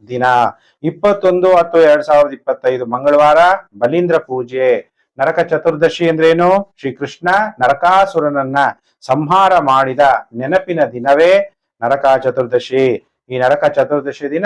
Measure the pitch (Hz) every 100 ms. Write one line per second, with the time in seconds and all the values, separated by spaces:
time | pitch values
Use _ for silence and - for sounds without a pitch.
0 | 104 123 127 123 113 - _ _ 156 175
1 | 208 202 185 180 185 180 170 170 156 147
2 | 147 147 143 135 - 131 127 127 120 123
3 | 143 147 151 156 175 196 - 101 120 170
4 | 175 160 143 127 120 131 127 113 - _
5 | _ - 139 170 170 156 165 151 160 -
6 | 170 160 160 165 175 196 196 _ 135 -
7 | 139 - 175 196 214 - 123 143 175 190
8 | 196 170 147 143 131 139 131 - _ _
9 | - 135 151 185 196 180 143 131 135 131
10 | 139 120 - 117 135 185 185 165 123 120
11 | 131 143 170 196 202 _ _ - 117 139
12 | 139 131 131 123 123 123 - 131 131 110
13 | _ _ - 127 127 143 151 143 135 147
14 | 135 - 143 160